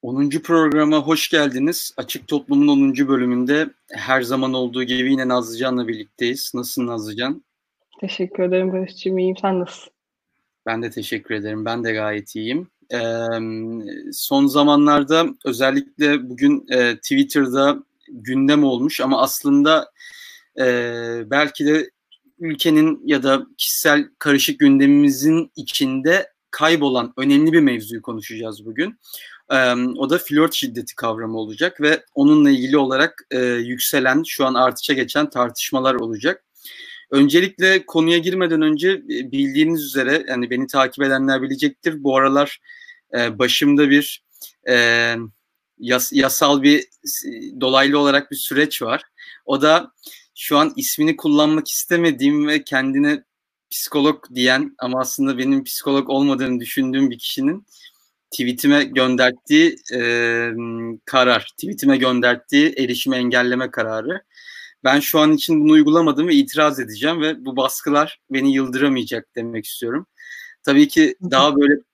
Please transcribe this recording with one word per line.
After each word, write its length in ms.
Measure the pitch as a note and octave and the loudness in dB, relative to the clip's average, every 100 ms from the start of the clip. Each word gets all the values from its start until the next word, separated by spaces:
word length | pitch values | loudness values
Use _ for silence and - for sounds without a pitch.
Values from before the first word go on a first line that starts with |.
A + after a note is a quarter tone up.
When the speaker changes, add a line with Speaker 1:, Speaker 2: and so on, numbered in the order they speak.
Speaker 1:
Onuncu 400 | - C3 C#3+ D3+ | -6 -2 -2 -2
programa 560 | - E3 D#3 D3+ D3+ D#3 | 0 2 4 2 2 0
hoş 300 | C#3+ D#3+ - | 2 -2 0
geldiniz. 640 | E3 C#3+ B2+ C#3+ F3 - - | 0 0 0 -4 -4 -10 -12
Açık 320 | B2 - - | -12 -12 -4
Toplum'un 400 | D3 C#3 C#3+ D3 | -6 0 2 4
onuncu 400 | C#3 C#3 B2+ C#3 | 4 2 2 0
bölümünde 640 | C3+ B2 B2 B2+ D3 D#3 _ _ | 0 0 -2 0 0 -2 _ _
her 320 | - - C3 | -14 -2 -2
zaman 300 | A#2+ C3 C3 | -2 -4 -2
olduğu 300 | C3 B2+ A#2+ | -2 -4 -4
gibi 280 | B2 B2+ B2+ | -4 -2 0
yine 180 | C3+ C3 | 0 0
Nazlıcan'la 600 | B2 A2+ A2+ C3 B2+ A#2+ | -2 -2 -6 -4 -2 -4
birlikteyiz. 640 | A2 G#2 _ A#2 C3+ - | -8 -12 _ -4 -4 -8
Nasılsın 320 | B2+ B2 - A#2+ | -10 -8 -6 -6
Nazlıcan? 580 | A#2 G#2+ G#2 B2+ D3 _ _ _ _ _ _ | -6 -8 -8 -8 -8 _ _ _ _ _ _
Speaker 2:
Teşekkür 420 | G3 - F#3 G3 | -12 -8 -8 -4
ederim 300 | F3+ F#3 F#3 | -2 0 -2
Barış'cığım. 460 | F#3 F#3 - F#3+ F#3+ | -4 -8 -8 -6 -4
İyiyim. 180 | F#3 F#3+ | -4 -2
Sen 240 | G3 F#3 | -4 -4
nasılsın? 320 | F3 - - _ _ _ _ _ _ _ - | -6 -12 -20 _ _ _ _ _ _ _ -8
Speaker 1:
Ben 160 | A2+ | -6
de 80 | A#2 | -6
teşekkür 440 | A#2 G#2+ A2+ - | -10 -8 -10 -6
ederim. 300 | G#2+ G#2 G#2+ | -8 -6 -8
Ben 200 | G#2+ A#2+ | -6 -4
de 80 | A2+ | -4
gayet 440 | A2 G#2+ G#2 G2+ A2 | -4 -4 -6 -8 -10
iyiyim. 320 | A2 C#3 F3+ _ _ | -6 -6 -8 _ _
Eee, 340 | B2 A#2 A2+ A#2 A2+ A2+ A2 A2+ A2+ G#2 - - | -6 -4 -4 -4 -4 -6 -8 -8 -10 -12 -14 -14
son 340 | - - C#3 C#3 | -10 -2 2 4
zamanlarda 800 | C#3 D3 D3 D3 D3 C#3 D#3+ E3+ - | 4 4 6 6 4 2 2 0 -4
özellikle 840 | C#3 A#2+ C3+ C3+ C#3 _ D3 D3 B2+ | -8 -2 0 0 -4 _ 0 0 -4
bugün, 360 | B2 C#3+ C#3+ - | 0 2 2 0
eee, 260 | B2+ A#2+ A2+ | 0 0 0
Twitter'da 840 | - C#3 C#3 D3+ C3+ B2+ C#3 C#3 - _ _ | -2 0 2 2 0 2 2 0 -6 _ _
gündem 560 | B2+ A2 C3 C3+ D3 | -18 -6 0 2 4
olmuş 360 | C#3+ B2 C3+ - | 4 2 -2 -2
ama 220 | C3 C3 | 0 2
aslında, 680 | C3+ - C#3+ C#3 C#3+ D#3 - _ - - - - _ - | 0 -2 2 4 4 2 0 _ -20 -20 -20 -20 _ -2
eee, 640 | C3 B2 A#2+ A#2 A#2 A#2 A2 | 0 0 -2 -6 -6 -8 -4
belki 400 | C3+ D3 C#3 D3 | -2 -2 -2 0
de 240 | D#3 D3 _ _ _ _ _ | 0 0 _ _ _ _ _
ülkenin 640 | E3+ D3 E3+ D#3 D#3 D3+ | -8 -2 2 4 4 0
ya 180 | - C#3+ | -2 0
da 240 | C3+ C3+ - _ | 2 0 -2 _
kişisel 500 | - - D#3 D3 D3 _ | -6 0 2 2 0 _
karışık 420 | D3+ C#3+ C#3+ C#3+ | 0 2 0 2
gündemimizin 920 | C#3+ C3+ C#3 C#3+ C#3+ C3 C#3+ D#3+ D#3+ - | 4 6 6 6 4 2 0 0 -2 -10
içinde 760 | C#3+ - C3+ C3+ C3+ F#3 - _ _ | -10 -4 -4 -2 0 0 0 _ _
kaybolan 600 | - D#3 E3+ C#3+ B2+ A2+ - | -4 0 2 2 -2 -4 -4
önemli 360 | C3+ C#3 D#3 | 2 4 6
bir 80 | E3 | 4
mevzuyu 420 | C#3+ A#2+ G#2+ A2+ | 4 0 -8 -12
konuşacağız 640 | G#2+ A2+ G#2 A2 A2 G2+ G#2+ | -10 -12 -12 -12 -12 -12 -14
bugün. 320 | A2+ F3+ A3+ _ - - - _ | -8 -8 -8 _ -20 -20 -20 _
Eee, 220 | C#3 B2+ B2 B2 B2 | 0 2 0 -2 -4
o 140 | C3+ | -2
da 80 | E3+ | -2
flört 360 | - D3 D#3+ | 0 2 2
şiddeti 400 | - B2+ A2+ A#2 | 0 -6 -8 -12
kavramı 440 | - A#2 A2 A2+ A2 | -8 -6 -6 -6 -8
olacak 420 | A2 G#2+ E3+ F3 | -8 -4 -6 -2
ve 240 | D3 D3+ _ | -2 -2 _
onunla 360 | - C#3 D3+ C#3+ | 2 4 6 6
ilgili 260 | C3+ B2+ D3 | 4 2 2
olarak, 500 | C3+ C3 D#3+ - - | 2 0 -2 -4 -8
eee, 80 | B2+ | -2
yükselen, 840 | B2 A#2+ A#2 B2+ - C#3+ C3 C3+ E3 | 0 -2 -4 -6 -2 0 2 0 -2
şu 200 | - C3+ | -2 -2
an 80 | |
artışa 380 | B2+ B2+ B2+ - | 2 0 0 -2
geçen 380 | C#3 A#2+ D3 D3+ | -2 0 -2 -4
tartışmalar 640 | B2+ B2 A#2+ - C3+ C3 | -2 -4 -4 -6 -2 0
olacak. 500 | B2+ A2+ A2 C3 F#3+ _ _ - - - - _ | -2 -4 -4 -4 -4 _ _ -20 -20 -20 -20 _
Öncelikle 760 | C#3 C#3 D#3+ F#3+ - F#3 F#3+ F#3+ | 2 4 4 2 0 2 2 0
konuya 320 | E3 D#3+ E3+ | 0 2 2
girmeden 440 | E3+ F#3 F3+ D#3+ | 0 -2 0 2
önce, 260 | D#3 D3+ F3 | 2 2 0
e, 420 | G3 - A#2+ C3 | -2 -4 -8 -6
bildiğiniz 520 | C3+ C#3 C3+ D#3 E3 | -2 -2 2 2 0
üzere, 400 | C#3+ C3+ C3 D3+ - | -4 -4 0 0 -2
yani 220 | B2+ B2 | -6 -4
beni 160 | B2+ C3+ | -4 -2
takip 380 | C#3 C3 C3+ | 0 -2 0
edenler 380 | C#3 C3+ C3+ C3+ | -2 0 0 -2
bilecektir, 600 | C3 C3+ D3 C#3 F3 D#3 | -2 -2 -2 -2 -6 -4
bu 120 | C#3 C3+ | 0 2
aralar, 440 | C3+ C#3 D3 - _ - - - _ | 2 2 0 -4 _ -20 -20 -20 _
eee, 240 | - A#2 G#2+ | -4 -4 0
başımda 520 | B2 B2 C#3+ C#3+ C#3+ | 0 2 2 4 4
bir, 340 | C#3+ C#3+ - _ _ - _ - | 4 0 -10 _ _ -20 _ 0
eee, 480 | B2 A#2 A#2 A#2 A#2 A2+ _ _ _ _ _ | 2 4 2 0 -2 -8 _ _ _ _ _
yas-, 340 | A#2+ B2 B2 C#3+ | -2 -2 0 0
yasal 460 | C3+ - D3 C#3+ | 0 2 2 4
bir 220 | C#3 D3 - _ | 4 4 2 _
s-, 240 | C#3+ - - A2+ - C3+ | -10 -10 -10 -12 -14 -4
dolaylı 380 | C3 C3 C#3 C#3+ | 0 2 2 2
olarak 320 | C#3+ C#3 C#3 | 2 2 -2
bir 60 | C#3 | -10
süreç 460 | - C3 D3+ - | -4 0 0 -2
var. 200 | A2+ C#3 - _ - - | -4 -6 -8 _ -20 -20
O 180 | - C#3 | -4 0
da 300 | D3+ D#3+ F3 _ - - _ | 4 2 0 _ -20 -20 _
şu 240 | - - D3 | -14 -2 0
an 140 | D#3 C#3+ | 0 -2
ismini 400 | C#3 - D#3 D#3 | -6 -2 -2 0
kullanmak 520 | D#3 D3 D3+ D#3 D3+ | 0 2 4 2 -2
istemediğim 800 | - - F3 E3+ C3 C#3 D3 D3 | -8 -2 0 2 2 0 0 0
ve 160 | D3+ | -2
kendine 600 | C#3 C3+ C3+ C3+ D3 D3 _ _ _ _ _ | -2 -4 -2 0 0 0 _ _ _ _ _
psikolog 540 | - - D3+ C#3+ D3 - | -12 -4 0 0 0 -6
diyen 400 | B2 B2+ C3 D3 _ | -2 2 2 -2 _
ama 220 | B2+ B2+ | -6 -4
aslında 380 | C3 - C#3 B2 | -4 -4 -2 -2
benim 260 | C3 C#3 | 0 0
psikolog 460 | C3+ - - C#3 C3 | -2 -8 -2 -2 0
olmadığını 500 | C3+ C#3+ C3+ C3 B2 | 0 2 0 -2 -4
düşündüğüm 500 | A#2 - C3 C3+ C3+ | -4 -4 -2 0 0
bir 80 | A#2+ | -2
kişinin 480 | - - C3+ F#3 _ _ - _ _ _ _ | -8 -4 -2 -4 _ _ -20 _ _ _ _
tweetime 540 | - B2 B2 C#3+ C#3+ | -6 -4 -2 2 4
gönderdiği, 920 | C#3+ - B2+ B2+ B2+ B2+ - D3 D#3+ - - | 2 0 0 2 2 0 0 4 4 0 -8
eee, 600 | B2 A#2+ A#2+ A#2 A#2 A#2 A2+ A#2 A#2 A#2 A2+ | -4 0 0 0 0 -2 -6 -8 -8 -8 -10
karar, 480 | - C3+ B2 A2+ - - | -2 2 4 2 -2 -12
tweetime 380 | - G2+ C#3 C3+ | -10 -2 2 2
gönderdiği 800 | B2+ B2 B2 A#2+ _ C#3+ D#3 - | 2 2 0 -2 _ 2 2 0
erişimi 380 | C3 B2 - B2+ | -4 -4 -2 -2
engelleme 540 | B2 B2 B2 B2+ B2+ | 0 0 0 0 -4
kararı. 520 | - A2 A2 A2+ F#3 _ _ - - - _ | -4 -4 -4 -6 -8 _ _ -20 -20 -20 _
Ben 160 | C3 C#3 | 0 2
şu 180 | C#3 D#3+ | 2 2
an 140 | D3+ | 4
için 280 | D3+ - D#3+ | 4 2 2
bunu 120 | D3+ | 6
uygulamadım 560 | D#3 D3 D#3+ D#3+ C#3 E3+ | 6 6 4 2 0 2
ve 60 | |
itiraz 460 | D3 C#3 D3 D3+ C3+ | 2 2 2 0 0
edeceğim 400 | A2+ G#2+ C#3+ E3 | -8 -4 -4 -2
ve 240 | D#3 D#3 | -4 -4
bu 120 | B2+ B2+ | -8 -2
baskılar 640 | C3 - - D3 D3+ - _ | -2 -2 0 0 0 -4 _
beni 240 | C3+ C#3 | 0 2
yıldıramayacak 760 | C3+ C3 B2+ C#3+ C3 G#2+ A#2 - - | 2 0 0 0 0 -2 -8 -8 -10
demek 280 | A#2 A2+ G#2+ | -8 -8 -10
istiyorum. 400 | - A#2 C3 F#3 _ - - - - | -10 -6 -8 -10 _ -20 -20 -20 -12
Tabii 260 | - C#3 D3 | 0 4 4
ki 260 | E3 D#3 - F#3 | 4 2 2 -2
daha 260 | C3+ C#3+ C#3+ | 2 4 4
böyle 180 | C#3+ C#3+ _ | 2 2 _